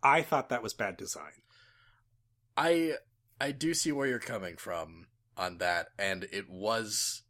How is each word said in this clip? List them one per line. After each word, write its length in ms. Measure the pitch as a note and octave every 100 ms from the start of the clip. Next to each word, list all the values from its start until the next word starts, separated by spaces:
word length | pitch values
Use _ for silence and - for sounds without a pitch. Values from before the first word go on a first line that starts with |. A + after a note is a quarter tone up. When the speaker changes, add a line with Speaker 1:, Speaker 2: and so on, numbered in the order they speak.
Speaker 1:
I 180 | C#3+ D3+
thought 280 | D#3 D3 -
that 140 | A#2+
was 100 | A2+
bad 240 | - G2+ F#2
design. 440 | - - D2+ - _ _ - _ _ _ _ _ _ _ _ -
Speaker 2:
I, 360 | D#3+ E3+ E3 C#3+ - _ _ _
I 120 | C#3+
do 220 | C#3 D#3
see 180 | E3 E3
where 160 | C#3+ C#3
you're 120 | B2
coming 360 | - A2+ F#2 E2
from 500 | - E2+ D#2+ E2 E2 _ _ -
on 200 | F2+ E2+
that, 280 | F2+ F2 E2 -
and 300 | G2 F#2+ F#2
it 180 | G2 F#2
was 760 | F#2 G2+ A2+ A2 G#2 - - _